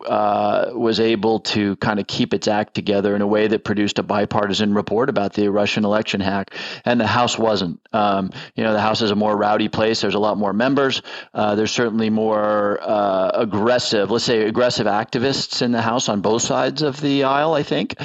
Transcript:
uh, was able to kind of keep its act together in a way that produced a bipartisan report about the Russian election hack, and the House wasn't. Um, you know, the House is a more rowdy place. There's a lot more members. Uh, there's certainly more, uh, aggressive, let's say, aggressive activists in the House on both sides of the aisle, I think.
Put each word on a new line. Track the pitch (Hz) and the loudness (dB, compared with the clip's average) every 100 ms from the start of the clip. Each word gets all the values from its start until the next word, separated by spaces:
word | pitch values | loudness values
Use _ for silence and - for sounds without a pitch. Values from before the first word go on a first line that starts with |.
| - | -2
uh, | 107 104 101 104 101 98 | 0 2 2 2 0 -2
was | 117 117 107 | 0 0 2
able | 113 113 110 110 | 2 2 2 0
to | - 107 101 95 | -2 0 0 0
kind | - 104 | -2 -2
of | 98 | -4
keep | - 123 | -4 -2
its | 98 - | 0 0
act | 104 107 | 0 -2
together | - 90 101 101 | -4 -2 0 0
in | 101 | 0
a | 101 | 2
way | 107 107 | 2 2
that | 107 - | 0 0
produced | 104 101 - | 0 0 -2
a | |
bipartisan | 90 104 104 113 104 95 107 104 | -2 -2 0 0 0 0 0 0
report | 101 104 123 | 0 -2 0
about | 104 101 | -2 -2
the | - 101 | 0 0
Russian | 101 104 - | 2 0 0
election | 104 107 110 101 | 0 0 0 -2
hack, | 95 98 95 - - - - | -2 -2 -6 -10 -12 -6 0
and | 120 | 0
the | 107 | 2
House | 113 120 - | 2 2 2
wasn't. | 113 101 90 78 _ | 0 2 -2 -6 _
Um, | 110 104 98 95 - - - | 0 2 0 -2 -10 -12 -4
you | |
know, | 113 | 0
the | 107 | 2
House | 107 110 | 0 0
is | 110 | 0
a | 101 | 0
more | 107 104 | 0 2
rowdy | 104 107 107 | 2 2 0
place. | - 110 113 | 0 0 2
There's | 104 | 0
a | 98 | 0
lot | 107 98 | 0 0
more | 104 | -2
members. | 101 127 139 135 127 - - - | 0 0 2 0 -2 -8 -16 -10
Uh, | - 107 104 | -2 0 0
there's | 110 | 0
certainly | - 117 110 110 | 0 0 0 0
more, | 110 110 107 104 107 104 104 | 0 2 0 2 0 0 -2
uh, | 95 107 101 95 92 | -2 0 2 2 0
aggressive, | - 113 101 113 123 - 110 98 | 0 -2 0 2 2 2 0 0
let's | 117 135 | 0 0
say, | 117 107 | 0 2
aggressive | 110 123 120 104 | 2 0 2 0
activists | 101 113 123 131 135 - - | 0 -2 -2 0 -2 -4 -2
in | 123 | 0
the | 117 | 0
House | 113 123 - | 0 0 0
on | 104 | 0
both | 95 117 | 0 0
sides | - 127 131 139 | 0 0 -2 -2
of | 151 135 | -4 -2
the | 147 139 | 0 0
aisle, | 135 139 156 | 2 2 2
I | 151 | 0
think. | - 147 - - | 0 -2 -4 -8